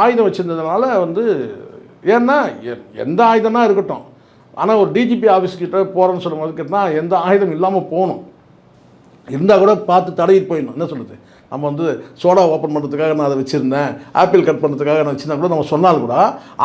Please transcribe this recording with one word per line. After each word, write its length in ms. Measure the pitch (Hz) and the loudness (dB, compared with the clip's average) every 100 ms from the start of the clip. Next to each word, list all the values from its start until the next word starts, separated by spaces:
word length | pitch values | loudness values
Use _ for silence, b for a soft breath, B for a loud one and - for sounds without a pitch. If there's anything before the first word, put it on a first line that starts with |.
ஆயுதம் 260 | 226 233 202 | 4 4 0
வச்சிருந்ததுனால 540 | 180 175 165 160 190 262 214 170 | 0 -4 -4 -2 -2 0 0 -2
வந்து, 200 | 170 233 165 - - - - - - 170 233 | -2 -2 -2 -4 -10 -18 -20 -20 -6 0 2
ஏன்னா 200 | 240 294 226 - 117 | 2 2 0 -6 -12
எ-, 120 | 117 - 110 120 | -12 -14 -10 -4
எந்த 140 | 175 226 | 2 4
ஆயுதம்னா 320 | 226 220 233 226 | 4 2 2 2
இருக்கட்டும், 360 | 202 180 127 - b b b b - | 2 -2 -10 -14 b b b b -4
ஆனா 140 | 175 220 | 0 2
ஒரு 80 | 175 175 | 2 2
டி 80 | 247 | 0
ஜி 40 | 240 | 2
பி 80 | 220 190 | 2 2
ஆஃபீஸ் 200 | 180 175 | 0 -6
கிட்ட 240 | 175 190 190 170 | -4 -2 -2 0
போறோம்னு 280 | 185 180 180 | 0 0 -4
சொல்லும் 180 | 156 156 | -6 -6
போது 140 | 160 | -8
கேட்டா, 220 | 147 196 190 156 | -4 -2 0 -2
எந்த 140 | 170 180 175 | 0 -2 2
ஆயுதம் 280 | 202 190 160 | 2 0 -2
இல்லாம 280 | 185 190 - 165 | -2 -2 -2 -2
போகணும். 260 | 185 - - - _ _ _ _ _ _ _ _ - | -2 -4 -12 -20 _ _ _ _ _ _ _ _ -10
இருந்தா 280 | 135 190 196 | -2 4 6
கூட 140 | 196 202 - | 4 2 2
பார்த்து 220 | 180 175 165 | 2 2 -2
தடவிட்டு 300 | 170 190 - | 4 4 2
போயிடணும். 280 | 160 127 120 | -4 -6 -8
என்ன 80 | 170 | -8
சொல்றது, 240 | 117 110 - b b _ | -8 -14 -18 b b _
நம்ம 120 | 131 147 | -8 -6
வந்து 160 | 147 165 123 B - | -4 -4 -4 B -2
சோடா 200 | 175 190 175 | 2 4 4
ஓப்பன் 200 | 156 156 | 2 -2
பண்றதுக்காக 420 | 151 143 143 156 151 | -4 -4 -2 -2 0
நான் 100 | 143 | 0
அதை 100 | 135 | -2
வச்சிருந்தேன், 520 | 135 147 127 139 139 120 B - | -2 -2 -2 -2 -2 -6 B 0
ஆப்பிள் 240 | 175 190 160 | 4 4 2
கட் 120 | 147 | 0
பண்றதுக்காக 400 | 151 143 147 156 | -2 -2 0 0
நான் 100 | 147 | 0
வச்சிருந்தா 240 | 139 151 143 | -4 -6 -4
கூட 100 | 175 | -2
நம்ம 140 | 160 139 | -2 -2
சொன்னாலும் 340 | 156 180 151 120 | 2 2 2 0
கூட 100 | 131 220 - B B | 2 0 0 B B